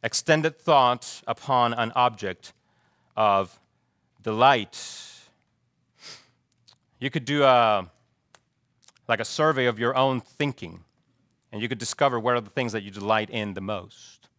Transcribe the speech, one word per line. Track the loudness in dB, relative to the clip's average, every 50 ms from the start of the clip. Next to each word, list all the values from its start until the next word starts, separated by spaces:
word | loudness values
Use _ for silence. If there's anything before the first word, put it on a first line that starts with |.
Extended | -4 -4 -4 -4 0 2 2 2 2 -2 -4 _
thought | _ 2 4 4 4 4 0 -2 -6 -14 -16 -16 -8 -8
upon | -8 -8 -4 -2 2 2 2 2 0
an | -2 -4 -2 0
object | 0 0 0 0 -2 -8 -8 -8 _ _ -20 -20 _ _ _ _ _ _ _ _ _ _ _ _
of | 0 2 4 4 4 2 -2 -8 _ _ _ _ _ _ _ _ _ _ _ _ _ -6
delight. | -6 0 4 4 4 4 4 0 -6 -12 -16 -16 -14 -16 -16 -18 -20 -20 -20 -20 _ _ _ _ _ _ _ _ _ _ _ _ _ _ _ -20 -20 -20 -20 _ _ _ _ _ _ _ _ _ _ -20 _ _ _ _ _
You | -8 -6
could | -6 -6 -4
do | -2 0 4 6
a, | 6 8 6 6 4 4 2 0 -4 _ _ _ _ _ _ _ _ _ -20 _ _ _ _ _ _ _ _ _ _ _ _ _ -2
like, | -2 -2
a | -2
survey | -6 -2 0 0 2 2 2 0 0
of | 0 0
your | -2 -2 0
own | 2 0 0 0 -2
thinking, | -6 _ _ _ -6 -6 -4 -8 -14 -14 -14 -16 -20 _ _ _ _ _ _ _ _ _ _ _ _ _
and | -10 -8
you | -6 -6
could | -6 -6
discover | -8 -10 -2 0 0 2 2 0
what | 0 0 0
are | 0
the | -2 -6
things | _ -6 -4 -4
that | -4 -6
you | -8 -8
delight | -12 -10 -2 0 0 0 0 -2
in | -6 -6 -6 -6 -6
the | -8
most. | -8 -8 -8 -8 -10 -14 -20 -20 -20 -20 -20 _ _ _ _